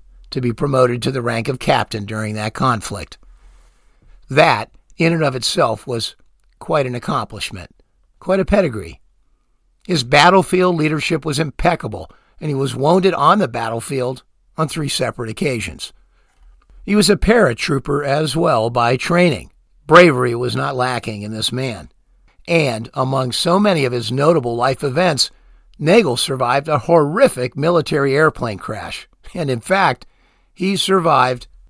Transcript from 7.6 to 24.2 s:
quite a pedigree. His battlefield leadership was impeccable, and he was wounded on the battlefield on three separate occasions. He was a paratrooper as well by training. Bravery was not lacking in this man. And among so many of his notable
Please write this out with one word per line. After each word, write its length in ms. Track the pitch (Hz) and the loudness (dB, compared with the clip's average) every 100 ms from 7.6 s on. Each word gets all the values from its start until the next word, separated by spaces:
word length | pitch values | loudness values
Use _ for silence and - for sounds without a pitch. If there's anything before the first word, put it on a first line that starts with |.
| 82 _ _ _ _ _ | -16 _ _ _ _ _
quite 200 | - 285 | -2 0
a 60 | 277 | 2
pedigree. 560 | 208 175 110 87 - _ _ _ _ _ _ _ _ - | 2 2 -2 -10 -16 _ _ _ _ _ _ _ _ -4
His 200 | 170 117 | -4 2
battlefield 720 | 139 165 190 180 185 180 170 | 4 6 6 4 2 2 2
leadership 480 | 151 151 - 160 156 | 0 -2 -2 -4 -2
was 120 | 139 | -4
impeccable, 720 | 156 - - 165 123 104 - - _ - | -4 -2 -2 -2 -4 -10 -14 -20 _ -10
and 80 | 156 | -6
he 80 | 135 | -4
was 220 | 135 120 | -4 0
wounded 360 | 139 185 185 | 2 4 4
on 260 | 170 147 202 | 2 4 4
the 100 | 160 | 0
battlefield 760 | 117 113 117 - 135 123 131 - _ _ - | -2 -6 -6 -6 -4 -4 -6 -14 _ _ -6
on 120 | 156 | -4
three 180 | 170 143 | -4 -4
separate 420 | - 123 - 117 | -2 -4 -4 -10
occasions. 640 | 113 165 120 95 - - - _ _ _ _ - _ _ - - | -4 -4 -4 -6 -10 -16 -18 _ _ _ _ -20 _ _ -12 0
He 100 | 208 | 2
was 140 | 202 | 4
a 80 | 202 | 4
paratrooper 920 | - 233 170 117 - 139 135 143 143 | 4 4 2 0 -2 -2 -2 -2 0
as 260 | 143 156 | -2 -2
well 360 | 143 170 127 113 | 0 2 2 0
by 260 | 120 117 127 | 0 0 0
training. 560 | - 175 180 110 62 _ _ _ - | 0 2 2 0 -8 _ _ _ 6
Bravery 480 | 160 175 127 123 | 8 8 6 0
was 220 | 120 127 120 | -2 -4 -4
not 220 | 139 131 | -4 -2
lacking 460 | 127 120 120 107 | -2 -4 -6 -10
in 100 | 104 | -10
this 180 | 110 107 | -6 -6
man. 400 | 123 131 110 - _ _ _ _ _ - | -4 -6 -8 -16 _ _ _ _ _ 0
And 420 | 170 143 113 117 | 0 2 -2 -6
among 400 | - 131 135 127 | -4 -2 -2 -2
so 260 | - 165 185 | -2 0 2
many 240 | 208 170 | 4 2
of 80 | 131 | 0
his 220 | 123 110 | -2 -4
notable 420 | 127 | 2